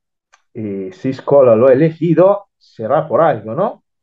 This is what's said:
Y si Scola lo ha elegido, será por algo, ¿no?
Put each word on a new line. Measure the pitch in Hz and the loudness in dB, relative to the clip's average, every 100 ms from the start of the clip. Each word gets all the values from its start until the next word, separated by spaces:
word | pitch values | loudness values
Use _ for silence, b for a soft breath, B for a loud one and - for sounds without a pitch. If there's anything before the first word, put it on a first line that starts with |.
| _ _ _ _ _ | _ _ _ _ _
Y | - 107 98 95 | -12 -10 -8 -10
si | - 135 | -8 -8
Scola | 123 - 143 127 110 | -8 0 4 4 4
lo | 131 | 4
ha | |
elegido, | 127 165 160 170 156 190 202 - _ | 4 0 -2 -2 2 2 0 -6 _
será | _ - 110 151 156 | _ -12 -4 -4 -2
por | 131 | 0
algo, | 160 113 107 | 0 -2 -8
¿no? | 131 214 - _ _ | -6 -6 -8 _ _